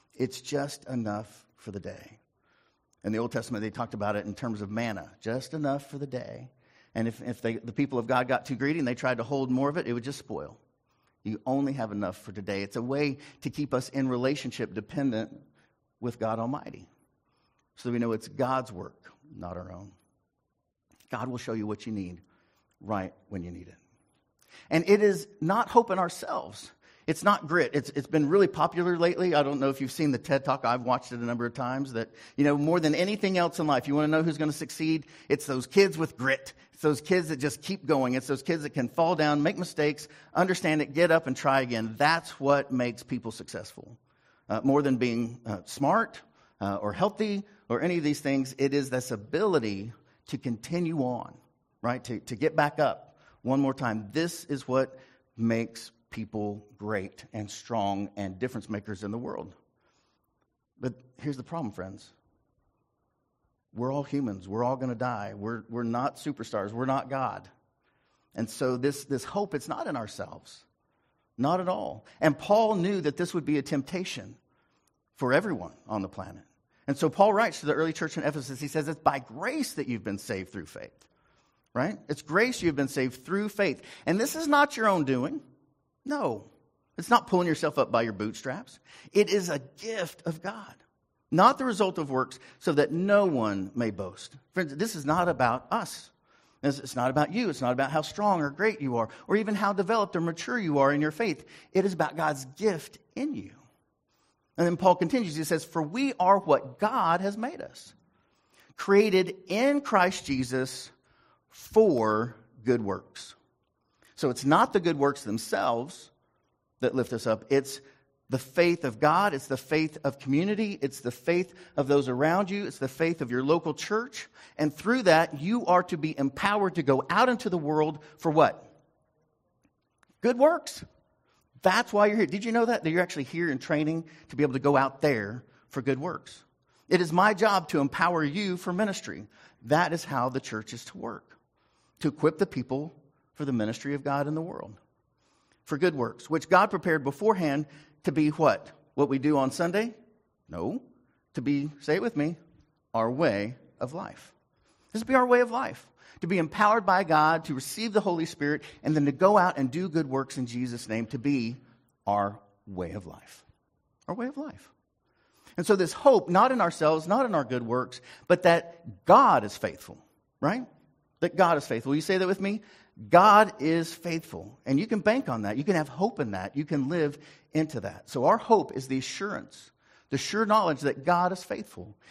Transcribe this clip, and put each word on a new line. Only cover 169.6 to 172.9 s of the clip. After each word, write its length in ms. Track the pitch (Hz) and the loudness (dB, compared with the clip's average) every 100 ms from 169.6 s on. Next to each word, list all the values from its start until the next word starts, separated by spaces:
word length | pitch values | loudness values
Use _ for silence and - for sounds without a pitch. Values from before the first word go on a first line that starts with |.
| 101 - - - _ _ _ - | -6 -8 -16 -20 _ _ _ -4
right? 260 | 143 233 247 _ _ _ _ - | -2 -2 -6 _ _ _ _ -4
That 160 | 175 175 | -2 4
God 220 | 175 160 | 4 4
is 100 | - | 0
faithful. 260 | 117 127 | -4 0
You 80 | 147 | -2
say 160 | 151 190 | 0 0
that 100 | 185 | 0
with 140 | 196 | -2
me? 200 | 196 220 - - _ | -2 -6 -10 -20 _